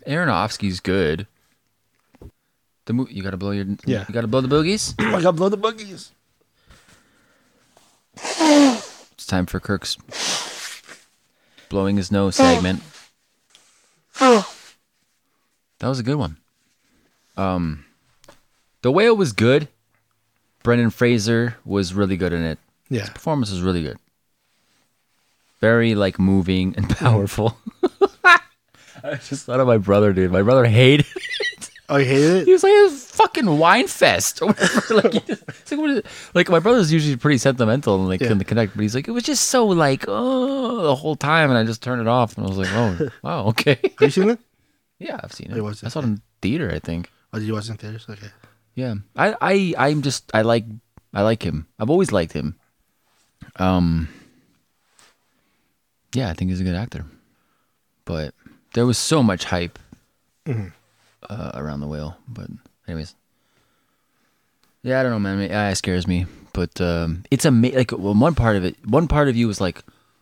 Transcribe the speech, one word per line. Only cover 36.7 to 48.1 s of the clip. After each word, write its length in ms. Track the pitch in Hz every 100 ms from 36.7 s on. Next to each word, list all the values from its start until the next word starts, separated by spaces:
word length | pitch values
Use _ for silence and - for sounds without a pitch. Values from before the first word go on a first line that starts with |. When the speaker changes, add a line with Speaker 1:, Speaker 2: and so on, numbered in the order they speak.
| 247 165
Speaker 1:
usually 220 | 160 151 127
pretty 220 | 147 139
sentimental 580 | 135 127 110 127 143 95
and, 120 | 92
like, 140 | 92
Speaker 2:
Yeah. 60 | 120
Speaker 1:
couldn't 160 | 104 98
connect, 300 | 113 107 104
but 60 |
he's 100 | 104 120
like, 120 | 156
"It 40 |
was 120 | 233
just 240 | 233 285 -
so, 180 | 262 220
like, 380 | 175 147 139 -
oh," 760 | 208 247 262 254 269 247 233
the 120 | 165 131
whole 200 | 151 151
time, 340 | 143 165 151
and 80 | 123
I 60 |
just 180 | 110 110
turned 200 | - 123
it 60 | 113
off, 300 | 123 117 -
and 80 | 101
I 40 |
was 80 | 95
like, 120 | 92
"Oh, 360 | 104 117 87 135 -
Speaker 2:
<laughs> 80 |
Speaker 1:
wow, 220 | 135 165 101
okay." 320 | 113 - 131
Speaker 2:
Have 200 | 381 -
you 80 | 143
seen 200 | 160 196
it? 100 | 233 _ _ _ _ _ -
Speaker 1:
Yeah, 200 | 330 -
I've 100 | -
seen 180 | - -
it. 60 | 113
Speaker 2:
It 40 |
was 220 | 104 104
Speaker 1:
I 40 | 117
saw 120 | 160
it 40 |
Speaker 2:
okay. 80 | 127
Speaker 1:
in 100 | 104 - _
theater, 300 | 92 147 127
I 80 | 78
think. 300 | - 85 85 _ _
Speaker 2:
Oh, 60 | 110
did 60 | 107
you 60 |
watch 120 | 107 110
it 20 |
in 60 | 107
theaters? 280 | 107 110
Okay. 180 | -